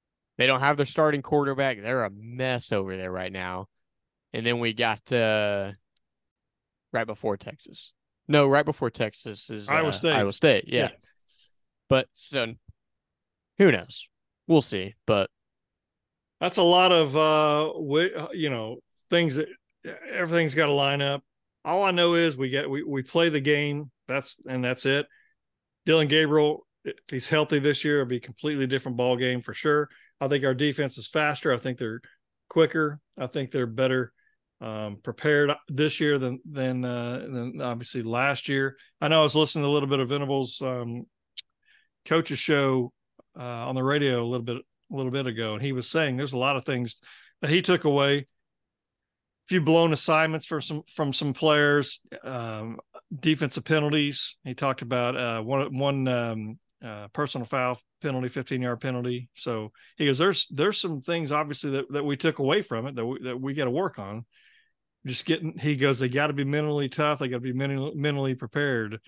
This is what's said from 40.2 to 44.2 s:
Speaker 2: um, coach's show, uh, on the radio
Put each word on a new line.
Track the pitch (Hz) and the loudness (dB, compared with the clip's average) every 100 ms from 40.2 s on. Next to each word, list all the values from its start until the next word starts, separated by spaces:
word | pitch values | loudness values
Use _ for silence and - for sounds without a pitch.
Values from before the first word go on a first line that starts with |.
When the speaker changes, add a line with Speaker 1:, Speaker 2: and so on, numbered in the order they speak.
| 139 135 127 - | -2 -2 -4 -6
Speaker 2:
um, | 135 123 117 120 - _ _ - - _ _ _ _ _ | -6 -6 -8 -10 -14 _ _ -14 -14 _ _ _ _ _
coach's | - 160 165 143 | -2 0 0 -4
show, | - 147 135 131 123 - _ _ _ - | 0 2 4 2 -2 -8 _ _ _ -16
uh, | 123 120 127 | -12 -8 -6
on | |
the | 131 | -2
radio | 131 147 143 123 | 0 2 2 0